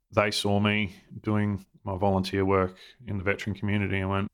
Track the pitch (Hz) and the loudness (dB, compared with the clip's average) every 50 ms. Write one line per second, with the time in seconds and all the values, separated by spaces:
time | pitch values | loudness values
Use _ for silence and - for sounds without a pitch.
0 | _ _ - 110 104 107 101 - - 101 101 101 104 104 104 104 104 92 92 - | _ _ 0 0 2 2 0 -2 0 0 2 2 2 2 2 0 -2 -4 -6 -12
1 | - - - 113 - 107 107 104 104 104 101 92 - _ - - - 104 95 90 | -20 -20 -18 -8 -2 0 0 2 2 0 -2 -4 -8 _ -20 -14 -10 -8 -4 0
2 | 101 101 95 92 92 - 98 98 95 95 98 95 92 92 - - - - - - | 2 2 2 2 0 0 0 0 2 4 4 4 2 0 -2 -8 -20 -20 -20 -16
3 | 123 101 101 98 92 101 98 - - 110 98 - - 101 101 104 101 95 98 98 | -10 -8 -8 -4 -2 -2 -2 -2 -4 -6 -6 -4 -2 0 0 0 0 0 -2 -2
4 | 95 95 98 98 98 - | 0 0 0 -2 -2 -4